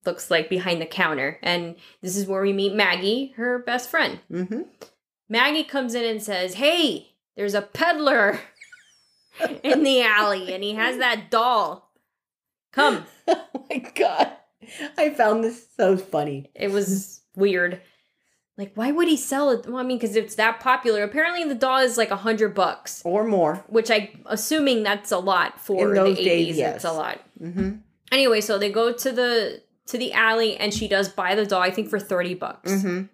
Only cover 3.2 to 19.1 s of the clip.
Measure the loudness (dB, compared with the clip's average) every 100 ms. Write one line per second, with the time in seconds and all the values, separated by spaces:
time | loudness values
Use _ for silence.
3.2 | -4 -6 -4 -4 -2 -6 -2 -2 -2 -4
4.2 | _ -8 -6 -6 -10 _ -20 _ _ _
5.2 | _ 0 2 0 -2 -4 -4 -4 -4 -4
6.2 | -6 -4 -4 0 0 2 0 -2 -10 _
7.2 | _ -6 -2 -2 -4 -2 0 2 2 4
8.2 | 2 0 -8 _ -20 -20 _ _ _ _
9.2 | _ -6 -6 -4 0 2 4 4 4 4
10.2 | 2 0 -4 -6 -6 -2 -2 0 -2 -2
11.2 | 0 0 2 2 0 -6 _ _ _ _
12.2 | _ _ _ _ _ 2 2 2 -8 _
13.2 | 0 0 0 -14 -8 -8 -8 0 0 2
14.2 | 0 -2 _ _ -20 -14 -12 0 0 4
15.2 | 2 4 0 -4 _ 0 2 2 0 -4
16.2 | -2 -6 -12 -6 -2 0 0 -2 -4 -18
17.2 | _ 0 2 2 0 -2 _ _ _ _
18.2 | _ _ _ -14 -12 -4 -2 2 2